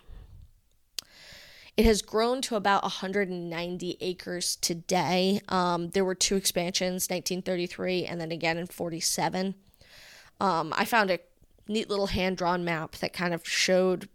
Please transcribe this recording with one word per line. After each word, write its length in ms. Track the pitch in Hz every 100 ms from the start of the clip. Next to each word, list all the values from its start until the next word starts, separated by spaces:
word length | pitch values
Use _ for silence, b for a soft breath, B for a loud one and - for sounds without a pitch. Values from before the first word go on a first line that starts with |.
| b b b b - _ _ _ _ - B B B B B B B -
It 80 | 226
has 160 | 202
grown 400 | - 214 233 262
to 160 | - 220
about 260 | 196 196
a 60 | 185
hundred 400 | - 190 202 185
and 200 | 180 170
ninety 480 | 165 175 180 175 -
acres 560 | 180 180 185 180 - -
today. 840 | - 170 - 185 160 180 190 202 -
Um, 440 | 185 180 175 170
there 120 | 196
were 120 | 185 180
two 200 | - 196
expansions, 760 | - 185 175 - 185 185 -
nineteen 320 | 180 - 185
thirty-three 600 | 190 180 180 - 180 180 -
and 140 | 170
then 120 | 160
again 260 | 165 165 170
in 80 | 170
forty-seven. 880 | - 175 165 - - 160 180 196 190 _ B B B B B B -
Um, 320 | 196 165 160 -
I 100 | 226
found 260 | 233 196
a 80 | 175 - _ - _ -
neat 200 | 220 -
little 180 | 202 196
hand-drawn 580 | 202 185 180 175 180 175
map 320 | 160 160 -
that 160 | 180
kind 200 | - 175
of 140 | 170 -
showed 640 | - - 185 185 180 196